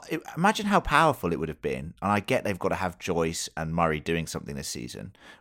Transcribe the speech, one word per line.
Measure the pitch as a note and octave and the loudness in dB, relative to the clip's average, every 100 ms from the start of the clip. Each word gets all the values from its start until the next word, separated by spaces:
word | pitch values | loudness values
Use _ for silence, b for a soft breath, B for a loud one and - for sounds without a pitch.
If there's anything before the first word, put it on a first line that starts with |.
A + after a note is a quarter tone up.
| - E3+ - | 0 -8 -6
imagine | D#3 G3 G#3+ G#3 | 0 0 2 2
how | F#3+ | 2
powerful | - D3 D#3+ - F2 | 4 6 6 4 0
it | D2 | 0
would | D#2 | -2
have | C#2+ | -4
been. | D2 B1+ D#2 - | -4 -4 -6 -4
And | F#2+ | 2
I | G#2 | 2
get | - B2+ | 2 0
they've | - F2 | 0 -2
gotta | F#2+ F2+ | 0 0
have | F#2 - | -2 -4
Joyce | - E2+ E2 E2 - | -2 2 2 0 -6
and | - D#2+ | -4 -2
Murray | E2 E2 D#2 | 2 2 2
doing | E2 E2 D#2+ | 0 -2 -2
something | - - C#2 | -8 -8 -8
this | - | -8
season, | - A#1+ - F#2+ - B B | -8 -10 -10 -14 -16 B B